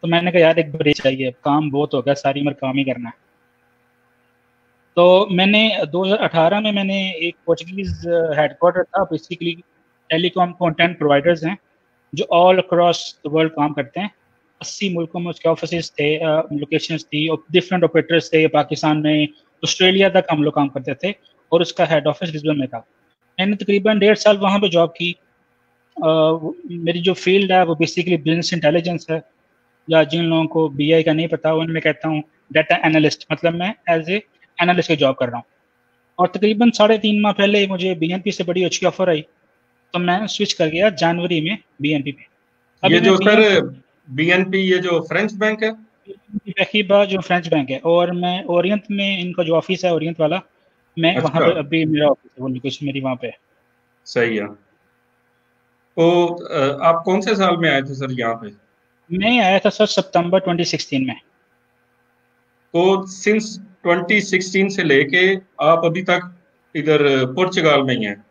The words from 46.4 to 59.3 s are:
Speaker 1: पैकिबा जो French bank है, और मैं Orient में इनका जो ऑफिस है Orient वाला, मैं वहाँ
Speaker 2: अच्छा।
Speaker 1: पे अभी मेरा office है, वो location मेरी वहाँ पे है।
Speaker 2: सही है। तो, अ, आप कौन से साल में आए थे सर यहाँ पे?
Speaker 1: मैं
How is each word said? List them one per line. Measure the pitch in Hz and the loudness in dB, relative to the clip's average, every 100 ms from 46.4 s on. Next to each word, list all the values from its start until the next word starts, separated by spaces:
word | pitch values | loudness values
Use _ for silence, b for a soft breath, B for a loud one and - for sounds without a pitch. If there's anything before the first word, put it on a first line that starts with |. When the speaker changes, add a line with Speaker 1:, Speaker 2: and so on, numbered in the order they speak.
| 202 | -8
Speaker 1:
पैकिबा | 185 190 208 190 202 | -4 -2 0 2 4
जो | 202 190 | 4 -2
French | 170 180 165 | -2 -2 0
bank | 160 131 | -2 -2
है, | 131 | -4
और | 165 170 175 | 2 2 2
मैं | 175 180 180 | -2 -4 -4
Orient | - 175 175 208 196 | -2 0 0 -2 -4
में | 202 196 196 | -4 -4 -4
इनका | 175 175 | -6 -4
जो | 165 | 0
ऑफिस | 165 - 185 | 0 0 -4
है | 180 | 0
Orient | 165 156 165 | 0 -2 -2
वाला, | 156 180 - _ _ _ _ - | -2 -2 -8 _ _ _ _ -2
मैं | 165 175 | 0 0
वहाँ | 156 160 | 0 2
Speaker 2:
अच्छा। | 151 | 2
Speaker 1:
पे | 170 | 0
अभी | 143 160 | -2 -2
मेरा | 156 147 147 | 0 2 2
office | 135 _ - | 0 _ -12
है, | |
वो | 131 | -8
location | 127 135 - 147 | -8 -8 -8 -8
मेरी | 139 | -6
वहाँ | 131 127 | -6 -6
पे | 120 | -10
है। | - _ _ _ _ _ _ | -14 _ _ _ _ _ _
Speaker 2:
सही | - 123 117 107 | -8 -2 -2 -2
है। | 101 104 _ _ _ _ _ _ _ _ _ _ _ _ _ - | -8 -12 _ _ _ _ _ _ _ _ _ _ _ _ _ 0
तो, | 165 175 175 | 2 4 2
अ, | 170 - 156 139 143 | -2 -6 -2 -2 0
आप | 170 165 | 2 2
कौन | - 190 | 0 -2
से | 208 | 0
साल | 208 190 170 | 0 0 2
में | 165 | 0
आए | 139 | 0
थे | 135 | -2
सर | 135 135 | -8 -8
यहाँ | 127 117 | -6 -6
पे? | 113 110 104 _ _ _ _ _ 180 | -6 -10 -20 _ _ _ _ _ -4
Speaker 1:
मैं | 208 | 0